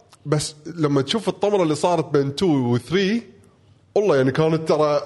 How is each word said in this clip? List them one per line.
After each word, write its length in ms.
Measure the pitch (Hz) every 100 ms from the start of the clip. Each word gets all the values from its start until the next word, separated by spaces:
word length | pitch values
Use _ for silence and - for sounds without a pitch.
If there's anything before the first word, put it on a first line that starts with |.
| _ - 147
بس 280 | 151 - - 165 170
لما 260 | 151 143
تشوف 260 | 135 226 190
الطمرة 340 | 180 202 202
اللي 120 | 165
صارت 380 | 151 180 170 147
بين 200 | 147 139 139
two 20 |
و 360 | 190 143 120 123
three، 440 | - 180 190 233 - - - _ _ _ _
والله 220 | 135 180 143
يعني 160 | 131
كانت 360 | 135 160 160 160
ترى 320 | 156 151 147